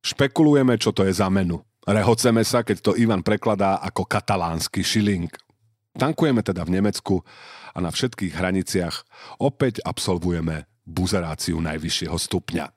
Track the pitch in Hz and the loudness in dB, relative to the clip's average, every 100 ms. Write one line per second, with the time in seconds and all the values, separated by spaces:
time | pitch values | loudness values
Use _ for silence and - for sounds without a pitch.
0 | - - 139 - 151 143 127 113 - 98 | -8 0 0 4 6 6 6 4 2 2
1 | 98 90 95 98 90 85 _ _ - 104 | 0 2 2 2 0 -2 _ _ 0 2
2 | 104 117 123 113 110 123 110 95 - 95 | 4 4 4 4 4 0 0 0 0 2
3 | 117 98 85 104 - 101 98 95 95 - | 2 2 0 0 0 0 0 0 -4 -6
4 | 92 104 - 98 85 82 - - 95 113 | -4 -4 0 -2 0 -4 -4 -4 0 0
5 | 104 95 85 - _ _ _ _ _ - | 2 0 -4 -10 _ _ _ _ _ -2
6 | 135 156 160 120 104 90 82 92 101 - | -2 2 2 2 0 -4 0 0 0 -2
7 | - 92 - - - - - - 87 - | -2 -2 -2 -20 -20 -20 -14 -6 -4 -2
8 | 131 - 92 76 92 95 90 95 85 - | -4 -4 -8 -2 0 0 0 -2 -2 -6
9 | - - - - 143 - 135 107 - - | -14 -20 -20 -4 -4 0 -2 -2 -8 -4
10 | - 90 87 85 80 78 - _ - 82 | -2 0 0 -2 -2 -4 -10 _ -12 -4
11 | 90 98 82 76 - 82 82 78 80 - | 0 0 -2 -6 -4 -2 -2 -4 -4 -4
12 | 80 80 - 90 - 87 71 | -4 -4 -2 -4 -4 -8 -8